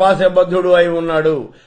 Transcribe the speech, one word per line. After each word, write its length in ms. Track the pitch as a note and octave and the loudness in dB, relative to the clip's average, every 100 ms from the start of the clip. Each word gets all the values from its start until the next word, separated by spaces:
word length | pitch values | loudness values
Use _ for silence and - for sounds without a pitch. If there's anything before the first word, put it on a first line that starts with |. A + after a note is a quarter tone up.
పాశబద్ధుడు 680 | F#3+ F3+ F#3 F#3 F3 F#3 F3+ | 0 2 0 0 0 0 2
అయి 200 | F3 F3 | 2 2
ఉన్నాడు. 640 | E3+ E3 D#3 D#3 C#3+ G#2+ - | -2 -2 -2 0 -2 -8 -18